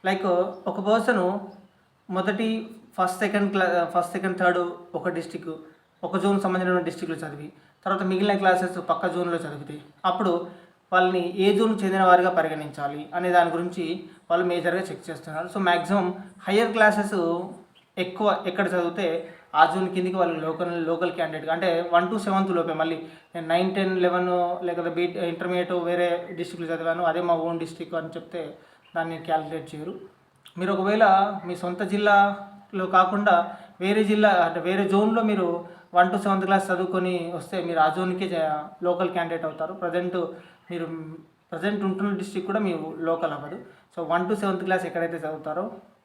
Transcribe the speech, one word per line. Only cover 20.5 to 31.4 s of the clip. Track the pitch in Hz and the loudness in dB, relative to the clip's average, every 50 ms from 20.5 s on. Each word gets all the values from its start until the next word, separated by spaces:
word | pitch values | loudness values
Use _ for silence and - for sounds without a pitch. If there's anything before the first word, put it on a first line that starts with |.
| 156 160 180 170 170 170 160 | -2 -2 -2 -2 -2 -2 0
లోకల్ | 160 170 165 180 175 | 0 0 0 0 -2
క్యాండిడేట్గా | 180 - 165 156 156 156 156 160 165 | 0 -2 -2 -2 -2 -6 -2 -2 -2
అంటే | 170 190 180 165 165 165 - 170 | 2 2 2 2 2 0 4 4
వన్ | 170 180 180 | 4 4 4
to | 220 | -2
సెవెంత్ | 214 196 208 190 190 196 190 | -2 0 2 2 2 2 2
లోపే | 180 170 165 165 156 | 2 0 0 0 0
మళ్ళీ | 160 160 165 165 156 - - - - - _ - | 0 0 -2 -2 -4 -8 -14 -18 -20 -20 _ -10
నేను | 170 160 | -10 -2
నైన్, | 156 170 175 185 185 190 | 2 2 2 2 2 2
టెన్, | 196 190 185 185 180 | 0 0 0 2 2
లెవెన్ | 175 180 180 180 180 180 180 180 175 175 175 175 180 | 2 4 4 2 2 2 2 2 2 0 -2 -4 -4
లేకపోతే | 175 170 170 165 170 | -4 -4 -2 -4 -2
బీ-, | 165 165 175 170 170 - | -2 0 -2 -2 -2 -2
ఇంటర్మీడియట్ | 175 170 165 170 185 180 180 180 175 175 | -4 -4 -4 -4 -4 -2 -2 -2 0 0
వేరే | 180 175 170 175 175 175 175 175 170 175 175 - | -2 -2 0 0 0 2 2 0 0 -2 -4 -8
డిస్ట్రిక్ట్లో | 185 165 170 175 - 170 170 160 165 | -8 -8 -8 -8 -8 -10 -6 -6 -6
చదివాను, | 160 165 165 165 175 180 | -4 -2 -2 -2 0 0
అదే | 165 160 175 | 0 0 0
మా | 175 170 170 | 0 0 0
ఓన్ | 165 160 170 170 165 | 0 0 -2 -4 -4
డిస్ట్రిక్ట్ | 165 160 - - 170 - 170 | -6 -8 -10 -14 -12 -6 -6
అని | 160 156 | -6 -6
చెప్తే | 160 - 165 160 - - 170 156 143 - - - - - _ _ _ - | -6 -12 -12 -14 -10 -10 -10 -10 -10 -12 -18 -20 -20 -20 _ _ _ -6
దాన్ని | 170 165 165 165 | -4 -4 -4 -6
క్యాలిక్యులేట్ | 156 - 175 160 156 156 151 165 156 - - 156 | -8 -2 0 0 0 0 -4 -8 -8 -8 -10 -12
చేయరు. | 151 156 175 208 190 - - _ _ _ _ _ _ _ - _ | -10 -10 -10 -10 -12 -16 -18 _ _ _ _ _ _ _ -18 _
మీరు | 175 185 190 196 | -6 -2 -2 0
ఒకవేళ | 190 185 202 214 220 220 196 190 190 196 208 202 190 | 0 2 2 4 6 6 6 6 6 4 2 -2 -6